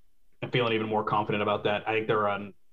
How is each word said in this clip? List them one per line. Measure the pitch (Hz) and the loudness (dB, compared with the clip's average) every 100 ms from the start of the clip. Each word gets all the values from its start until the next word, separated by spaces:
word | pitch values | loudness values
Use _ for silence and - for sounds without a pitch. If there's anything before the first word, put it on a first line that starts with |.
| - - - - | -20 -20 -20 -12
I'm | - | -2
feeling | 127 117 | 0 2
even | 110 110 | 0 0
more | 107 | 0
confident | 107 107 107 104 | 2 0 0 0
about | 104 104 | 0 0
that. | 107 104 110 | 0 0 0
I | |
think | 110 107 | -2 0
they're | 110 104 | 0 0
a | 101 101 - - | -2 -8 -16 -20